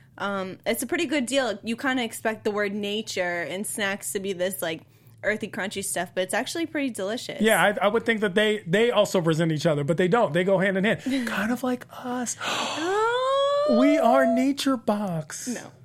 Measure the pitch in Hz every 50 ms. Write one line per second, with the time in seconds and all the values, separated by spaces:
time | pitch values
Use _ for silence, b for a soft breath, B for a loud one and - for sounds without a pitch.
0 | b b b - 190 202 202 196 185 185 - - - 202 233 226 269 233 370 349
1 | 349 247 311 294 240 - 262 277 262 220 202 - - 220 233 226 277 269 254 262
2 | 233 220 - - - 220 220 220 - 220 202 208 208 202 202 214 202 202 208 220
3 | 214 - - 196 180 175 175 170 170 131 175 190 214 - - 233 202 196 196 202
4 | - - - 202 190 196 190 175 180 190 196 - 180 160 165 156 - b b b
5 | b b b b - - 214 - 220 190 - 208 185 202 - 196 196 - - 175
6 | 185 180 - 185 185 185 214 208 262 - - 339 339 302 - 302 277 262 214 -
7 | 185 196 220 240 - - - - 208 226 208 170 175 208 202 - 185 208 220 226
8 | 226 233 226 208 214 202 175 208 214 214 214 - - 160 175 208 233 240 - 208
9 | 202 - - 190 160 165 160 156 170 165 156 147 151 165 151 143 143 147 165 170
10 | 185 180 214 240 214 143 147 175 185 196 196 165 190 202 185 190 185 226 185 -
11 | - 262 269 269 233 220 220 196 202 220 247 233 262 254 247 247 - - - -
12 | 254 247 247 254 240 220 - - - - - - - - - 294 320 359 392 427
13 | 440 453 480 508 508 523 539 554 554 554 571 571 587 605 226 226 269 294 302 311
14 | - 226 262 269 262 247 240 254 262 277 277 - - 277 262 226 - - 208 208
15 | 208 185 170 160 147 147 - - - 247 226 175 - - - -